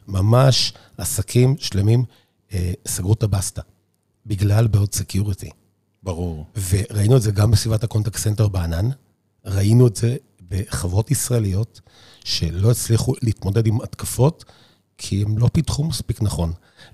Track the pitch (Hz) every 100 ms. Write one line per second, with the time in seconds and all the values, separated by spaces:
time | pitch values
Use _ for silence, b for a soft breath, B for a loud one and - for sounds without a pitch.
0 | - 98 101 120 135 123 - B B -
1 | - - - 123 127 143 - 95 101 120
2 | 120 b b _ _ 90 87 - - -
3 | 90 113 104 95 - - - _ _ _
4 | _ _ 107 98 101 104 113 104 98 -
5 | - 95 101 101 - - _ _ _ _
6 | 95 82 90 78 76 - 92 98 - 104
7 | 101 131 110 98 107 107 113 110 113 110
8 | 104 - 110 104 104 95 85 82 113 139
9 | _ _ _ _ - 98 101 117 123 -
10 | 117 131 - _ 87 92 - - 90 92
11 | - 143 - 120 101 92 113 - B B
12 | B B - - 82 85 104 120 - 113
13 | 120 135 117 - - 101 113 107 101 -
14 | - - 135 - - b b b _ -
15 | - 98 104 107 117 - 143 - 160 -
16 | - - 104 - 82 85 B B B